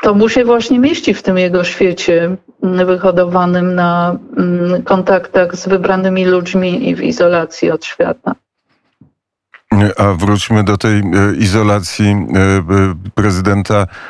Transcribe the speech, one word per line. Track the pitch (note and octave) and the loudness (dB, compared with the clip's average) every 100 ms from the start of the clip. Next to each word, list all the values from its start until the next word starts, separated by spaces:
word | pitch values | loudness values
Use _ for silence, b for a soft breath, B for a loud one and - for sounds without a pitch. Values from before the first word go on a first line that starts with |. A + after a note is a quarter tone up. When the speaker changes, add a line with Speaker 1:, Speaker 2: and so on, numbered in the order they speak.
Speaker 1:
to | G#3+ | 0
mu | G3+ A3 | 2 2
się | C4 | 2
właśnie | A#3 A#3+ A3+ B3 | 2 2 2 2
mieści | C#4 E4+ - | 2 0 -2
w | G3+ | -2
tym | - F#3 | -2 0
jego | F3+ F3+ | 0 0
świecie, | F3+ - F#3+ F3 - E3+ E3+ F#3 _ _ | -2 0 -2 0 0 0 0 -4 _ _
mm, | F#3 F3+ F3+ | -2 0 0
wyhodowanym | F3+ F#3+ F3 F3 F3+ F3 F3+ F3+ | 0 0 2 2 0 2 0 0
na, | F3+ F3 F3 F3 F3 - - | 0 0 0 -2 -4 -6 -4
mm, | F3+ F3 F3 F3+ | -2 0 0 -2
kontaktach | - F#3+ F#3 F#3+ - - F3 F3 | 0 0 2 0 0 -2 -2 -2
z | F#3 | -2
wybranymi | F#3+ F3+ F#3+ F#3+ F#3 | -2 0 0 0 0
ludźmi | F#3 F3+ F3 F#3+ F3+ F3 - | 2 0 0 -2 -2 -2 -4
i | |
w | E3+ | -2
izolacji | E3 D#3+ F3 E3+ E3 - E3+ | -4 0 2 2 -4 -4 -2
od | D#3+ | -2
świata. | - - F3 - - - _ _ _ _ _ _ _ _ _ _ _ - - G#2 G#2 - | -6 -4 -4 -4 -8 -10 _ _ _ _ _ _ _ _ _ _ _ -20 -4 0 0 2
Speaker 2:
A | G2+ | 0
wróćmy | F2 G2+ G2+ - A2 | 2 0 0 0 0
do | G2+ G2+ | 2 0
tej, | A2 G#2 | 0 0
e, | G2 F#2 G2+ E2 | 0 2 2 0
izolacji, | G#2 G#2+ G#2 G#2 E2+ - G#2 | 0 2 2 0 -2 -2 0
e, | G2+ A1 F#2+ | 0 0 0
e, | G2 F#2+ E2+ G2 F#2+ E2+ F#2+ | 2 2 2 2 0 -2 -8
prezydenta, | - G#2 F#2 F#2+ G2+ F#2 G#2 F#2+ B | -2 0 0 0 0 0 0 -2 B